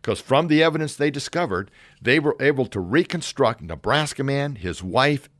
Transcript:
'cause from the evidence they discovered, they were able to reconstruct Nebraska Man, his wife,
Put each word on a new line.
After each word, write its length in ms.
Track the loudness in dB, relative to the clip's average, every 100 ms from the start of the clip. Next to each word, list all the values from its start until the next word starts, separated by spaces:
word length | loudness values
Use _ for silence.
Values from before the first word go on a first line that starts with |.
'cause 220 | -4 -4
from 260 | 0 2 4
the 140 | 4
evidence 340 | 4 2 -4 -2
they 140 | -2
discovered, 600 | -2 -4 -4 -2 -4 -6 _ -20 _
they 180 | 2 2
were 160 | 2 2
able 240 | 2 2
to 160 | -2 -4
reconstruct 800 | 0 0 0 -4 -6 0 0 0
Nebraska 640 | -8 -6 0 2 0 -4
Man, 300 | -2 -2 -4
his 280 | -6 -8 -6
wife, 460 | -2 2 2 2 -6